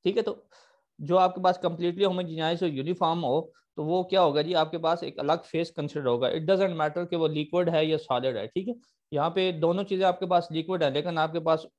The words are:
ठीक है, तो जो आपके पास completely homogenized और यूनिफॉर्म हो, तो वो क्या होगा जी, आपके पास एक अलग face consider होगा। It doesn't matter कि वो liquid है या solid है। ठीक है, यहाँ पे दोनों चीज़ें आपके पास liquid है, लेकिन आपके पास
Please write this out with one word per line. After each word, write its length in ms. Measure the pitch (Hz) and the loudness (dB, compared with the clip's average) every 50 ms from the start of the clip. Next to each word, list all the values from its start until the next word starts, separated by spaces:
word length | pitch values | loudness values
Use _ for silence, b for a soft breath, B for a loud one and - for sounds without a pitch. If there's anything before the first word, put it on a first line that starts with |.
| _ | _
ठीक 120 | 180 202 | 0 0
है, 60 | 233 | 0
तो 260 | 202 202 196 - _ b b b b b b b b b _ _ | -2 -2 -4 -8 _ b b b b b b b b b _ _
जो 160 | 151 143 175 | -2 2 4
आपके 260 | 185 185 180 180 196 | 6 4 4 2 2
पास 180 | 185 185 180 180 - | 2 2 2 2 -2
completely 420 | 175 170 165 175 175 175 185 202 | -4 -2 0 -2 -2 0 2 0
homogenized 560 | 190 180 180 180 165 160 160 160 160 170 165 | 0 0 -2 -4 -6 -4 -2 -2 -2 0 0
और 60 | 185 170 | -2 -2
यूनिफॉर्म 520 | 147 131 135 160 180 175 185 160 165 175 | -2 -2 -4 -4 -2 0 0 0 0 0
हो, 320 | 165 127 127 143 120 - b b b _ _ | 0 0 0 0 -2 -4 b b b _ _
तो 80 | - 151 | -8 -4
वो 200 | 151 170 185 180 | -2 0 -2 0
क्या 160 | 185 185 190 | 2 4 4
होगा 220 | 180 156 143 151 | 4 4 4 2
जी, 120 | 147 165 180 | 0 2 2
आपके 240 | 165 156 156 165 170 | 0 0 0 -2 -2
पास 240 | 160 160 170 170 | 0 0 0 0
एक 160 | 170 160 - - | -4 -10 -8 -6
अलग 240 | 139 143 160 170 | 0 0 0 0
face 280 | - - - 160 170 165 | -2 -6 -4 -4 -4 -4
consider 360 | _ - 147 143 - 151 139 | _ -6 -6 -6 -6 -2 0
होगा। 220 | 127 120 120 127 123 | 0 2 2 2 0
It 120 | - 160 | 0 -2
doesn't 320 | 160 160 196 185 196 190 175 | 0 2 2 2 2 0 0
matter 360 | 160 151 151 151 175 175 175 | 0 -2 -2 -2 -4 -4 -4
कि 60 | 175 | -2
वो 100 | 170 160 | 0 0
liquid 420 | 156 156 151 151 147 - 175 180 170 | 0 0 -2 -4 -2 0 0 0 2
है 180 | 165 156 156 | 2 2 2
या 100 | 160 160 | 2 0
solid 400 | 151 156 - 131 123 127 131 123 | -2 -2 -2 -2 0 0 0 -2
है। 100 | 107 101 | -2 -6
ठीक 220 | 117 _ 180 190 220 | -4 _ -6 -6 -6
है, 60 | 240 240 b b b b _ _ | -8 -10 b b b b _ _
यहाँ 180 | 151 143 147 165 | -2 -2 -2 0
पे 220 | 165 170 185 185 | 0 0 0 0
दोनों 320 | 175 156 156 165 175 190 202 | 0 0 0 2 2 0 -2
चीज़ें 220 | 202 196 185 190 | -2 -2 2 2
आपके 200 | 185 175 180 190 | 2 2 2 -2
पास 220 | 175 185 175 170 - | 2 2 2 2 0
liquid 300 | 156 160 160 165 190 175 | -6 -6 -4 -2 -2 0
है, 80 | 160 143 | 0 0
लेकिन 280 | 135 147 151 175 170 160 | 0 0 -2 -2 0 0
आपके 220 | 156 156 160 170 | 0 0 -2 -2
पास 260 | 160 165 160 156 160 - _ | 2 2 0 0 0 -10 _